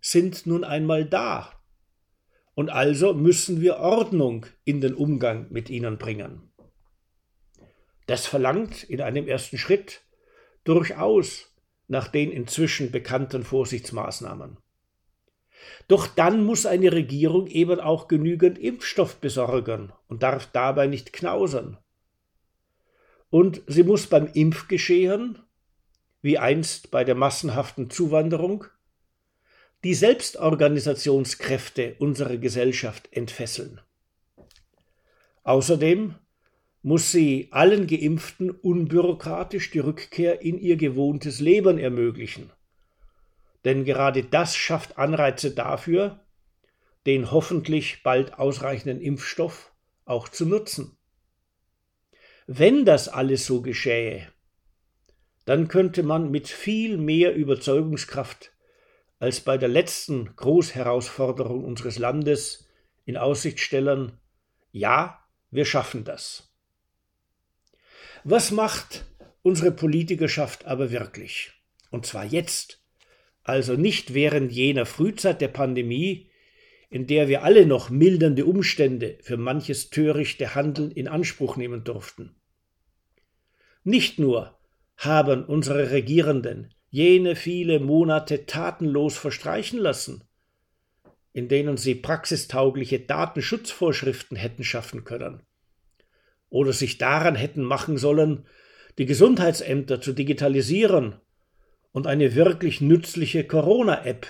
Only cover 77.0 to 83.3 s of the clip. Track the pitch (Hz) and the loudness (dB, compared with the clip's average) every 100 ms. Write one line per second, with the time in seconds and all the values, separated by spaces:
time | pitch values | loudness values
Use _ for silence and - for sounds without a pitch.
77 | 127 147 143 135 - 214 160 127 101 131 | 0 2 4 2 8 10 10 6 0 6
78 | 175 175 160 139 147 185 180 - 135 127 | 6 6 4 4 2 2 0 2 0 0
79 | 113 - - 120 120 147 - 135 - 151 | -6 -10 -8 -6 -4 -4 -4 -8 -4 0
80 | 151 147 147 - 135 139 151 143 147 139 | 0 0 -4 -6 -4 -2 -2 -4 -6 -6
81 | 131 156 170 - 135 - 123 120 117 107 | -6 -4 -4 -4 -6 -4 -8 -8 -10 -12
82 | - - 87 _ _ _ _ _ _ _ | -14 -20 -20 _ _ _ _ _ _ _
83 | _ _ _ | _ _ _